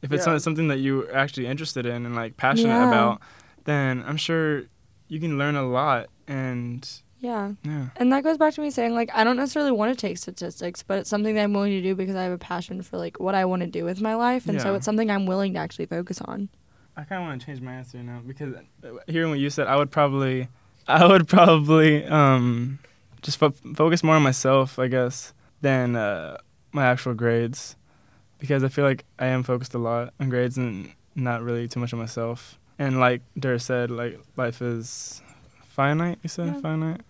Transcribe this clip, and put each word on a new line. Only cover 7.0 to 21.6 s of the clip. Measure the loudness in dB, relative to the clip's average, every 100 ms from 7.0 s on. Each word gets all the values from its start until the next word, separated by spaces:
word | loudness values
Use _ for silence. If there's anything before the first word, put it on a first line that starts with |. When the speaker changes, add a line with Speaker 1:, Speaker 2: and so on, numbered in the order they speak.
| _ _
Speaker 3:
Yeah. | -8 -6 -6 -8
Speaker 1:
Yeah. | -8 -6 -6 0
Speaker 3:
And | 2
that | 2
goes | 2 2
back | 2
to | 0
me | -6
saying, | -2 -2
like, | -2 -2
I | 2
don't | 2 2
necessarily | -2 0 0
wanna | 2 0 -2
take | -4 -6
statistics, | -10 -10 -12 -8 -10 -10
but | -4 -4
it's | -2
something | -2 0
that | 0
I'm | 0
willing | 0 0
to | 0
do | -2 -2
because | -2
I | -4
have | -4
a | -6
passion | -6 -8 -8 -10
for, | -10 -8
like, | -8 -6
what | -2
I | 0 0
wanna | 0 -4
do | -4
with | -6 -4
my | -2
life, | 0 0 0 -2
and | -2
so | 0
Speaker 1:
Yeah. | -2
Speaker 3:
it's |
something | 0 0 0
I'm | 0 0
willing | 0 -2
to | -2
actually | -6 -8 -6
focus | -6 -6 -8
on. | -8 -10 -10 _ _ _ _ -18
Speaker 1:
I |
kinda | -10 -8
wanna | -8 -10
change | -10 -14
my | -12
answer | -14 -14 -14
now | -14 -14
because, | -14 -12 -10
uh, | -12 -16 _ -18 -18 -4
hearing | -2 0
what | 0
you | -2
said, | 0 2
I | 2
would | 2
probably, | 2 2 2 0 -2 -6 -12 _
<laughs> | _ 2
I | 8 10
would | 8 8
probably, | 8 10 8